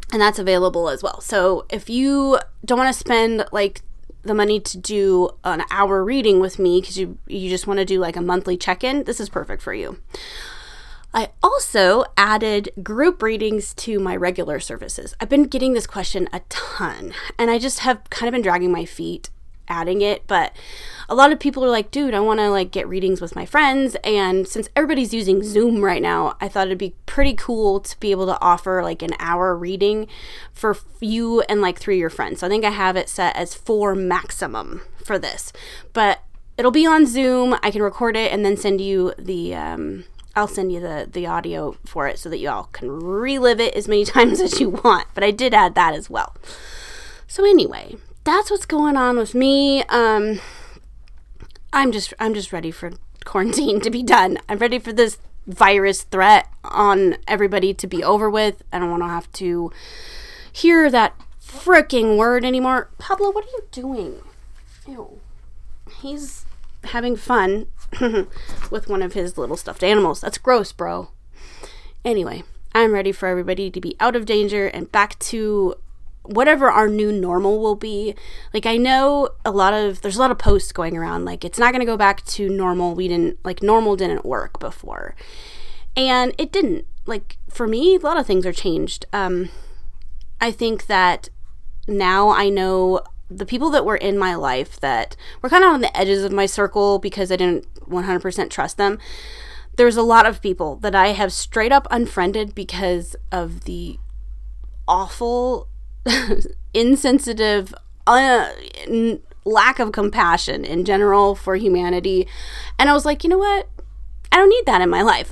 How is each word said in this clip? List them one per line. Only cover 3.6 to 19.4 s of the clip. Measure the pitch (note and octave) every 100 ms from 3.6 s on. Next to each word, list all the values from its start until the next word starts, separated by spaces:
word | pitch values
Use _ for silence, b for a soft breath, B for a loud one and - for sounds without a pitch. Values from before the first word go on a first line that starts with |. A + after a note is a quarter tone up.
| G3+ - - - - -
the | G#3
money | G#3+ G#3 G#3+
to | - F#3
do | - G#3 G3 F#3 F3+ -
an | - E3 -
hour | F#3+ G3+ F#3+
reading | F#3+ C4+ A3 F#3
with | F#3 -
me | F3+ F3+
'cause | F#3 F#3+
you, | F3+ F#3 -
you | G3 F#3
just | F3+ -
wanna | G3
do, | F#3+ F#3+
like, | E3+ E3+
a |
monthly | F3 F#3 F#3 F3+
check-in, | - F3+ B3+ C#4+
this | - A#3
is | G3+
perfect | E3 - -
for | -
you. | G2+ D#2 - - B B B B B B B B B -
I | A3+ - -
also | F#4+ C5+ - A3 F#3 A3 - -
added | G3+ G#3+ A3 G#3 G#3 -
group | F#3 A3 E4 F4+
readings | A3 A3 G#3+ G#3+ -
to | - - G#3
my | F#3+
regular | F#3 F3+ F#3 D#3+ D3
services. | - A#2 - - - -
I've | A3
been | C#4
getting | C#4+ C4 C4
this | A#3+ -
question | G3+ F3+ G3 F3+
a | F3 -
ton, | - - - F3 - F#2+ B B -
and | A#3
I | A#3
just | B3+ -
have | B3+ A#3+ -
kind | - A#3
of |
been | B3
dragging | G3 F3 F3+
my | F3
feet | D#3+ - E3+ F3 - -